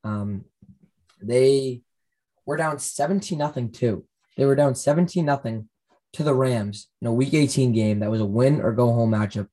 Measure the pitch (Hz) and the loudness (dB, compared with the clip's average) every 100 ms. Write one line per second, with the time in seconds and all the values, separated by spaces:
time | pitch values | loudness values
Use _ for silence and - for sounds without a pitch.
0 | 110 104 101 98 - _ - - _ _ | -6 -6 -6 -8 -12 _ -20 -20 _ _
1 | _ _ 104 123 131 139 135 123 _ _ | _ _ -2 4 4 4 0 -10 _ _
2 | _ _ _ _ - 151 160 147 - - | _ _ _ _ -8 -4 -4 -4 -10 -4
3 | 175 196 - 156 147 143 117 - 123 92 | -2 -2 -4 -4 -4 -4 -8 -2 -2 -2
4 | - _ _ - 139 139 143 131 - 151 | -10 _ _ 0 2 4 2 0 0 0
5 | 175 180 151 139 117 113 110 _ _ _ | 0 0 -2 -2 -4 -8 -12 _ _ _
6 | _ - 151 131 131 120 104 104 - _ | _ -4 0 2 2 0 -4 -8 -16 _
7 | 117 117 135 156 139 - 127 110 107 104 | -2 0 2 2 2 2 2 2 2 0
8 | 104 110 104 107 131 151 - 113 120 117 | 0 0 0 2 2 2 0 2 2 2
9 | 113 107 104 107 98 | 2 0 -2 -4 -10